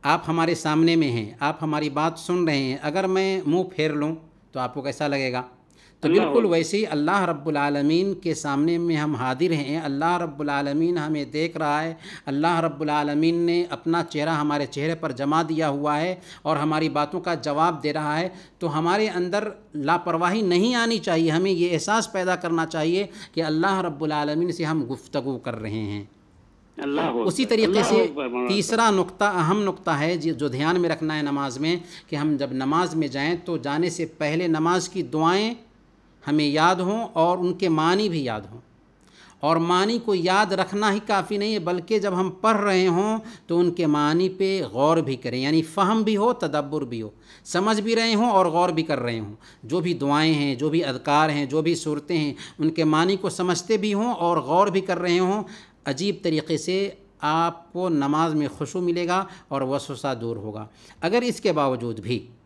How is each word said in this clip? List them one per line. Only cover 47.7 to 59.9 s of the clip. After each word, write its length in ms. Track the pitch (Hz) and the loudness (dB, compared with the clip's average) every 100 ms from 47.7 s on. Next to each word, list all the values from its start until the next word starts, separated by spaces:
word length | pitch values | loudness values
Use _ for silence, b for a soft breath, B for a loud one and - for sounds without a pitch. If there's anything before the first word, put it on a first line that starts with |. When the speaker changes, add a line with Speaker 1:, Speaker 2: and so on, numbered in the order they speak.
| 214 | 2
Speaker 1:
भी 120 | 214 233 | 2 2
रहे 180 | 226 214 | 2 4
हों 140 | 240 | 4
और 180 | 196 180 | 4 4
गौर 200 | 160 180 | 4 2
भी 120 | 165 160 | 0 -2
कर 140 | 135 | -2
रहे 180 | 120 117 | -2 -4
हों। 180 | 104 107 B B 110 | -6 -12 B B -4
जो 160 | 143 | -2
भी 120 | 175 147 | -2 -2
दुआएं 380 | 139 147 160 | 2 4 4
हैं, 240 | 151 143 123 | 2 0 0
जो 120 | 151 | 0
भी 120 | 165 | 0
अज़कार 460 | 143 127 143 147 156 | -2 -4 0 2 4
हैं, 180 | 147 139 | 0 -2
जो 120 | 151 | 0
भी 140 | 160 165 | 0 -2
सूरतें 400 | 156 147 147 170 | -2 -6 -2 -2
हैं, 180 | 147 127 B - | -2 -6 B -2
उनके 240 | 156 160 156 | -2 2 2
मानी 320 | 156 175 196 | 4 2 0
को 120 | 185 | -2
समझते 460 | - 180 170 - 220 | -2 0 -2 0 0
भी 120 | 214 | 2
हों 200 | 202 233 190 | 0 -2 0
और 260 | 170 170 | 2 0
गौर 260 | 131 170 208 | 2 2 4
भी 100 | 185 | 2
कर 140 | 190 175 | -2 -2
रहे 180 | 175 170 | 2 2
हों। 240 | 185 208 190 208 B _ - | 2 0 -4 -14 B _ -6
अजीब 320 | 139 196 190 | -2 -2 -2
तरीके 340 | 175 156 143 151 | 0 0 0 -4
से 160 | - 190 196 - - _ 151 | 0 -2 -2 -6 -20 _ 0
आपको 600 | 160 170 165 - 175 180 | 2 0 -2 -12 -4 0
नमाज 420 | 156 139 151 165 156 | 0 2 2 2 2
में 120 | 143 | -2
खुशू 320 | - 139 185 | -4 -6 -4
मिलेगा 460 | 175 175 175 185 190 B B | -2 -2 0 -2 -2 B B
और 120 | 139 131 | -4 -2
वसवसा 480 | 139 139 | -2 -4